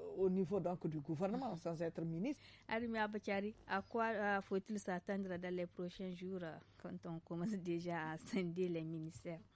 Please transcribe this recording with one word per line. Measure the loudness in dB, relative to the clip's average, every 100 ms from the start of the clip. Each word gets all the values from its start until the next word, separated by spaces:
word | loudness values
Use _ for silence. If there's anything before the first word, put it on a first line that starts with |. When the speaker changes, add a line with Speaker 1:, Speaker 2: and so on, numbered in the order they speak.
| -4 2
Speaker 1:
au | 4
niveau | 6 4 2
donc | 2 0 0
du | -2
gouvernement, | -2 0 2 2 0 -2
sans | -2 0
être | 0 0
ministre. | -2 0 0 -2 -8 -18 -2
Speaker 2:
Arimi | 0 2 2
Abakari, | 2 0 0 0 0 -6 -2
à | -2
quoi, | 0 2 2
euh, | 4 4 2
faut-il | 2 0 0 -2
s'attendre | 0 -2 0 -2 0 -2
dans | -2 -2
les | -2
prochains | -4 -6 -4 -6
jours, | -4 -4 -4
euh, | -4 -8 -12 -12
quand | -8 -6 -6
on | -6
commence | -4 0 0
déjà | 0 0 0 0 0 -2
à | -4
scinder | -2 0 2 2 2
les | 2
ministères ? | -2 -4 -6 -8 -8 -10 -12